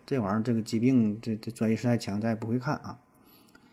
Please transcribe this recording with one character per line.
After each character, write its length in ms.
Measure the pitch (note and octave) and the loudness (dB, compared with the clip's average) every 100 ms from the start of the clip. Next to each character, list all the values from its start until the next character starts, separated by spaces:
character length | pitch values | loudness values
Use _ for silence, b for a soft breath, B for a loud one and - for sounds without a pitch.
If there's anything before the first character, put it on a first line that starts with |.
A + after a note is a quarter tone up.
这 140 | - C3+ | -4 -2
玩 140 | G2+ | 0
意 20 | |
儿 80 | G#2+ | 0
这 100 | A2+ | 0
个 80 | A2+ | -2
疾 200 | G#2+ A2+ | 0 0
病， 380 | A#2+ C3 A2 G#2 | 4 6 4 2
这， 140 | A#2 G#2+ | -4 -6
这 140 | - | -6
专 200 | - A2 | -2 0
业 60 | A2+ | 2
性 120 | B2 | 2
太 80 | A#2+ | 0
强， 240 | - G2+ | 0 -2
咱 80 | A2+ | -2
也 60 | |
不 140 | A2+ A2 | -2 -2
会 100 | A#2+ | -2
看 160 | B2+ | -2
啊。 240 | C#3+ - - _ _ b b b b b | -6 -8 -14 _ _ b b b b b